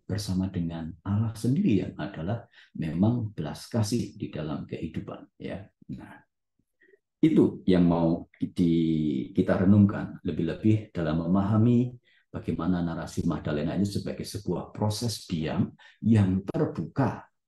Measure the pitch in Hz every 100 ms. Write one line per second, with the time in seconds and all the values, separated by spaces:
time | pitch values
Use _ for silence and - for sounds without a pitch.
0 | - 101 - 92 95 90 82 82 80 -
1 | 98 104 113 - 123 151 202 95 - -
2 | - 78 82 117 - - - - 80 80
3 | 107 123 107 - 73 76 - 117 104 120
4 | - - - - 156 - - - 117 -
5 | - - - _ - - 101 _ - -
6 | 104 - _ _ _ _ _ _ _ _
7 | _ _ 160 175 117 - - 90 87 85
8 | 82 85 - _ 92 - 85 82 80 80
9 | 76 67 60 - - - 95 104 101 -
10 | - - 90 78 82 - 107 107 - 90
11 | 78 80 85 95 98 110 120 120 127 -
12 | _ _ _ - - 82 85 90 85 80
13 | 78 - 85 78 78 73 76 87 101 95
14 | - - 113 113 - 67 - - 107 101
15 | 120 - - 85 76 78 - - - _
16 | 110 110 95 95 - - 151 - 156 -
17 | 113 - - _